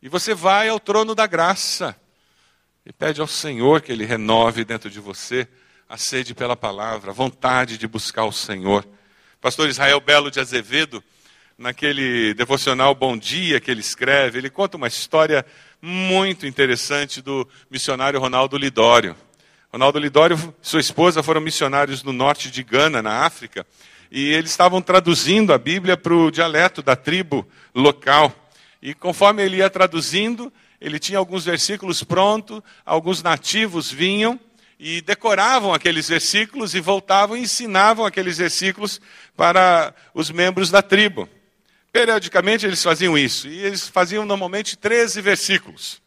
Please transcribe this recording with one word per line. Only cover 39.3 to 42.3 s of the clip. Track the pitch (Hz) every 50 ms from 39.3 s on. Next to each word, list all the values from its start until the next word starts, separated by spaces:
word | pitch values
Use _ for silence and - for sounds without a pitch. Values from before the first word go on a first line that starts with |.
| _
para | - 165 170 175 185 185 185 175 165 156 147 - _ _ _ _
os | - 160 147
membros | 160 170 180 185 185 180 190 170
da | 170 196 196
tribo. | 196 190 196 214 208 180 135 95 - _ _ _ _ _ _ _ _ _ _ _ _
Periodicamente | _ 233 240 226 226 214 190 -